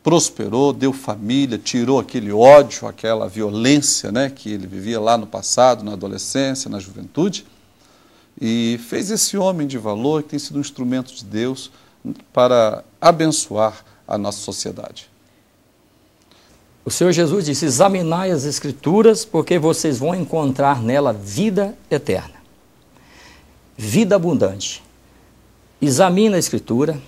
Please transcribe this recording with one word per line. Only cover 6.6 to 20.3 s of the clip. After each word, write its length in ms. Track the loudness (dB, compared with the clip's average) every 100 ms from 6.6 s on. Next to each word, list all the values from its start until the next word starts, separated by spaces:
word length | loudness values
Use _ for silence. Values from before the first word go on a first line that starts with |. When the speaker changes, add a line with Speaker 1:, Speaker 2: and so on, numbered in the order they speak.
| -8
Speaker 1:
na 100 | -10
juventude, 680 | -12 -16 -10 -2 -2 -2 -16 _ _ _ _ _ _ _ _ -8
e 380 | -4 -2 -2 -4 -6
fez 240 | -6 -4
esse 260 | -4 -2 0
homem 300 | -2 -2 -4
de 100 | -6
valor 460 | -6 -2 0 -2
que 60 | -4
tem 100 | -10
sido 180 | -8 -8
um 40 |
instrumento 520 | -8 -6 -4 -4 -6
de 120 | -16 -8
Deus 440 | -4 -4 -6 -14 _ _ _ -12 -12 -4
para 520 | 2 4 6 4 0 -12 _
abençoar 840 | 2 4 0 0 -4 -2 -2 -2 _ _ -8
a 120 | -6
nossa 220 | -4 -8
sociedade? 720 | -10 -8 -10 -10 -16 -18 -20 _ _ _ _ _ _ _ _ _ _ _ _ _ _ _ _ _
Speaker 2:
O 80 | -10
Senhor 220 | 0 2
Jesus 320 | 2 2 0 -2
disse, 180 | -2
"Examinai 680 | -2 4 4 4 -2 -2 -2
as 120 | -2
Escrituras, 800 | -4 -6 -8 -4 0 6 6 4
porque 340 | -2 -4 0 0
vocês 400 | 2 0 -2 -2
vão 160 | -2
encontrar 680 | -4 -4